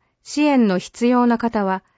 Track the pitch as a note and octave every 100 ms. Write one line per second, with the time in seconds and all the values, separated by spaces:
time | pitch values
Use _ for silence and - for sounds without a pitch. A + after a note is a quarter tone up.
0 | _ _ - - D4+ C4+ A3 F#3 - -
1 | A#3+ B3 A#3+ A#3 A#3 A3+ G3 F#3+ -